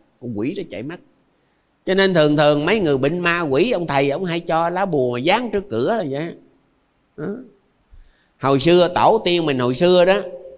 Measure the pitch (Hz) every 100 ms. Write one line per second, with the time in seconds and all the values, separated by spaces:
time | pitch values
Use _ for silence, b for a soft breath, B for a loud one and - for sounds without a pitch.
0 | _ _ 123 104 127 190 - 90 135 175
1 | _ _ _ _ _ _ _ _ - 190
2 | 196 170 151 147 147 147 160 220 165 135
3 | 139 175 175 170 160 131 233 190 160 139
4 | 143 143 185 170 170 165 170 180 196 151
5 | 123 120 147 220 240 196 190 113 147 226
6 | 156 139 165 - _ _ _ _ _ _
7 | _ - 160 240 247 _ _ _ _ -
8 | - _ _ _ 131 139 165 175 165 -
9 | 131 220 185 175 156 131 123 127 175 180
10 | 180 202 - - -